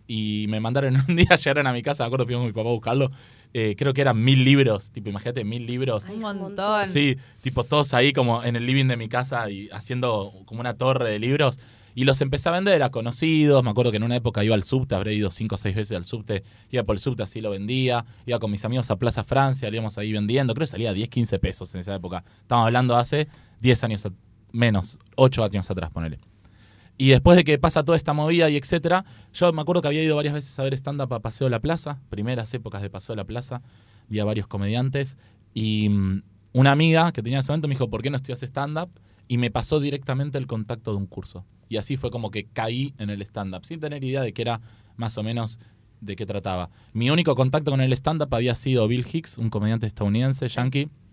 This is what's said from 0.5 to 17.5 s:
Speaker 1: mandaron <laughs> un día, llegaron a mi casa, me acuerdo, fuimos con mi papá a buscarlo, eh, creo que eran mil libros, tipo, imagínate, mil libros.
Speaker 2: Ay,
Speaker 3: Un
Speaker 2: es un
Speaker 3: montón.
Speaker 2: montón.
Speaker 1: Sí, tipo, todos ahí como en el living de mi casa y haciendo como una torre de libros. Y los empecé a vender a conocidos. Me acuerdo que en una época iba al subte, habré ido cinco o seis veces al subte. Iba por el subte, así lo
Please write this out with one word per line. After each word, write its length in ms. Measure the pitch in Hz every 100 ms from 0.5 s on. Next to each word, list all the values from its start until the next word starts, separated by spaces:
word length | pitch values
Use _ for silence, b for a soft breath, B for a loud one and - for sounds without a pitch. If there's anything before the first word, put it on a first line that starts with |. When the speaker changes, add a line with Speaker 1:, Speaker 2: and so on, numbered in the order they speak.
| 107
Speaker 1:
mandaron 340 | 113 131 135
<laughs> 140 | 131 135
un 80 | 170
día, 180 | 190 175
llegaron 300 | 147 143 135
a 60 |
mi 100 | 120
casa, 220 | 143 143
me 20 | 117
acuerdo, 200 | 127 117
fuimos 160 | 120
con 40 | 123
mi 40 |
papá 160 | 104 110
a 40 |
buscarlo, 380 | 117 117 131 135 B B B B
eh, 200 | 120 110 101
creo 160 | 139
que 100 | 135
eran 200 | 135 110
mil 220 | 120 135
libros, 460 | 127 139 127 104 -
tipo, 180 | - 101
imagínate, 340 | 98 117 123
mil 220 | 104 120 117
libros. 380 | 123 131 107 101
Speaker 2:
Ay, 80 |
Speaker 3:
Un 40 | 220
Speaker 2:
es 40 | 214
un 120 | 196
Speaker 3:
montón. 280 | 190 196 202
Speaker 2:
montón. 160 | 208 196
Speaker 1:
Sí, 300 | 175 143 131 B B
tipo, 220 | 131 131
todos 280 | 117 147 143
ahí 180 | 123 139
como 320 | 139 120 117
en 120 | 120 117
el 100 | 120
living 200 | 135 131
de 100 | 117
mi 120 | 117
casa 420 | 123 131 123 107
y 180 | 98 101
haciendo 600 | - - 123 123 107 98 95
como 160 | 98 110
una 140 | 123
torre 360 | 107 127 131 117
de 80 | 104
libros. 400 | 120 143 139 135 B B B
Y 100 | 120
los 160 | 135 135
empecé 280 | 139 143 165
a 40 |
vender 280 | 175 196 175
a 60 | 127
conocidos. 760 | 120 117 113 160 156 147 139
Me 60 | 123
acuerdo 200 | 107 120
que 60 | 104
en 80 |
una 100 | 113
época 300 | 123 113 104
iba 100 | 107
al 80 | 107
subte, 320 | - 131 131
habré 200 | 95 101
ido 180 | 107 101
cinco 240 | - 110 101
o 20 |
seis 160 | 104
veces 220 | 101 104 95
al 80 |
subte. 400 | 87 113 104 101 b b b
Iba 140 | 123
por 100 | 107
el 60 | 101
subte, 240 | 139 120
así 160 | 98 110
lo 100 | 110